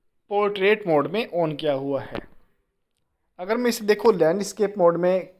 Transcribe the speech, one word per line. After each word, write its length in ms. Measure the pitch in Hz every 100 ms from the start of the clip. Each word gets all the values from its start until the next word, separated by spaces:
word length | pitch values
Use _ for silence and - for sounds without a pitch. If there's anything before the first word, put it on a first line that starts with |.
| _ _ -
portrait 560 | 202 208 202 190 208 196
mode 240 | 151 143
में 120 | 196 233 170
on 200 | 160 147
किया 160 | 156
हुआ 300 | 135 139 135
है। 160 | 113 - - - _ _ _ _ _ _ _ _ _ -
अगर 180 | 185 233
मैं 120 | 247
इसे, 160 | 226
देखो, 280 | 208 208 233
landscape 640 | 190 160 185 196 - 196 202
mode 180 | 170 170
में 300 | 180 185 170